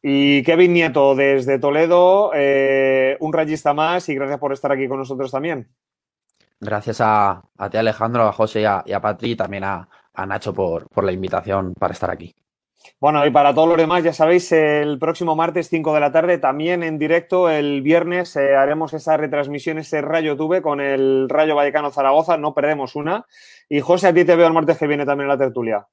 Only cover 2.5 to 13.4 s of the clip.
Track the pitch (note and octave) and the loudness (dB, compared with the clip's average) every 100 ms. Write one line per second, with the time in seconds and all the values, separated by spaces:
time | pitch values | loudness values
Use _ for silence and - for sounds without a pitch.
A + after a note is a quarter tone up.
2.5 | C#3 C3+ C3+ C3+ C3+ C3 C#3 D#3 D#3+ D#3 | 2 2 2 2 2 0 -2 -4 -2 -2
3.5 | D#3 D3+ C#3+ D#3+ F3 F3 C#3 C#3 C#3+ C#3+ | -2 -2 0 0 -2 -4 -6 -4 -4 -6
4.5 | C3+ C#3+ C3+ C3+ C3+ C3 C3+ C3+ C3 D#3 | -4 -4 -2 -4 -6 -8 -8 -6 -6 -6
5.5 | D3+ A#2+ _ _ _ _ _ _ _ _ | -8 -12 _ _ _ _ _ _ _ _
6.5 | _ G#2 G#2 A2+ A2+ A2+ G#2+ G2+ F2+ - | _ -6 -6 -6 -2 2 2 2 -2 -12
7.5 | _ G2 G#2+ A2+ A2 A2+ A#2+ A2 G2 A2 | _ -6 -2 -2 -2 -2 2 0 2 -2
8.5 | A2 G#2+ G2 - G2 G#2 F#2 A#2+ A2+ G2 | 0 0 -2 -4 -4 -4 -4 -6 -4 -6
9.5 | G2+ F#2+ F#2 F2 _ _ - F#2+ G2+ - | -6 -8 -10 -12 _ _ -12 -10 -8 -8
10.5 | F#2 F#2+ E2 - - G2 F#2 F#2 F2+ G2+ | -4 -4 -4 -6 -2 -2 -4 -4 -6 -2
11.5 | G2 F#2+ F2+ F2+ F2 F2+ F2 E2+ _ _ | -4 -4 -4 -6 -4 -8 -8 -14 _ _
12.5 | _ _ _ _ _ C#3+ D3+ D3 C#3 | _ _ _ _ _ 0 2 2 4